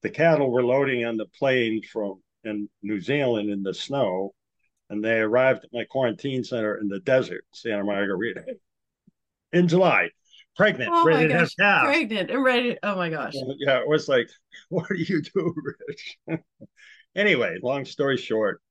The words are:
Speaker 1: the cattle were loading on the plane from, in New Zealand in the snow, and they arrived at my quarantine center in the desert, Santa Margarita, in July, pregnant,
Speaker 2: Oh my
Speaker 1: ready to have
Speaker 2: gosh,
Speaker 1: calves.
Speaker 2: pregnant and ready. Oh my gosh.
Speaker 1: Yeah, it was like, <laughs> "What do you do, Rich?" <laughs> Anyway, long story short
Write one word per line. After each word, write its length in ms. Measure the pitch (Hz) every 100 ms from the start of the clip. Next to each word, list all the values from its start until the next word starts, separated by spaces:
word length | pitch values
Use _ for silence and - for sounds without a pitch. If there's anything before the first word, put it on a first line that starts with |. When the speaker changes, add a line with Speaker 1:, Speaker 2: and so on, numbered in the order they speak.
Speaker 1:
the 80 | -
cattle 400 | - 165 156 139
were 120 | 120
loading 420 | 123 131 139 123 117
on 100 | 113
the 100 | 107
plane 540 | _ 139 127 113 110
from, 380 | - 117 101 95 _ _
in 260 | 113 104 104 _
New 180 | 101 104
Zealand 500 | 85 143 131 113 104
in 140 | 101
the 100 | 95
snow, 600 | 90 - 139 113 92 98 _ _ _ _ _ _
and 140 | 104
they 160 | 110 113
arrived 440 | 110 120 131 127 -
at 60 |
my 100 | 120 110
quarantine 580 | 135 127 107 139 131
center 340 | 110 120 107 104
in 100 | 104
the 100 | 98
desert, 460 | 92 131 98 90 _
Santa 300 | - 117 104 101
Margarita, 580 | 101 101 92 113 92 - 247 _ _ _ _ _ _ _ _ _
in 140 | 175 180
July, 400 | 175 180 110 85 _ _ - _ -
pregnant, 340 | 208 - -
Speaker 2:
Oh 100 | 339 320
my 40 |
Speaker 1:
ready 180 | 156 160
to 40 | 165
have 60 |
Speaker 2:
gosh, 120 | 165 -
Speaker 1:
calves. 300 | 202 180 131
Speaker 2:
pregnant 440 | 311 240 214 170
and 120 | 247
ready. 340 | 262 240 247 -
Oh 120 | 208 190
my 140 | 170
gosh. 240 | 156 110 - 127 -
Speaker 1:
Yeah, 200 | 139 131
it 80 | 135
was 220 | 151 143
like, 200 | 131 117 _ _
<laughs> 200 | - _
"What 200 | 175 165
do 60 | -
you 260 | 170 175
do, 320 | - 196 165 - - - 156
Rich?" 300 | 143 - - -
<laughs> 160 | 160 _ _ - _ - - _ 180
Anyway, 420 | 208 147 101 87
long 240 | 127 139 131
story 320 | - 139 127
short 440 | - 110 104 90 _